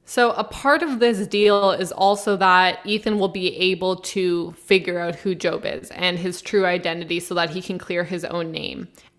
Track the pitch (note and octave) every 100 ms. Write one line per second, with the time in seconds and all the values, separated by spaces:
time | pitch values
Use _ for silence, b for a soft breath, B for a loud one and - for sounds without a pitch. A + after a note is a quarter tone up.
0 | - - A#3+ A3 G#3+ - C#4 D4+ D#4+ B3
1 | A#3+ G#3+ G#3+ G#3 G#3 G3+ G3 F3+ F3+ -
2 | G3 G3+ G#3 G3 F#3+ F#3 F#3 - G#3 G#3
3 | G#3+ G#3+ G3 G3+ F3+ - F#3 F#3 F#3 F#3
4 | - G3+ F3+ F3 E3+ E3+ - F#3+ F#3 F3
5 | E3+ - G3 F3+ F3 D#3+ - - - -
6 | F3+ F3+ F3+ F3+ - G#3 F#3 F3+ E3+ E3+
7 | E3 E3+ E3+ F3 E3 E3+ F#3 F3+ - F3
8 | F3 F3+ D#3+ F3 E3 D#3+ - - F3 b
9 | b